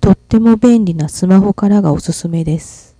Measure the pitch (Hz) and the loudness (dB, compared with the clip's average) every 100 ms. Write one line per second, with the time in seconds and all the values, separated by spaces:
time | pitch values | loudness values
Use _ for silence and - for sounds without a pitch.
0 | - 190 _ 226 226 220 247 233 202 165 | 2 0 _ 0 2 2 2 2 0 -4
1 | 151 - 185 190 196 196 202 202 190 147 | -6 -4 2 2 2 0 0 0 0 -2
2 | - 165 170 165 160 160 - - _ _ | -4 -8 -6 -6 -4 -6 -8 -20 _ _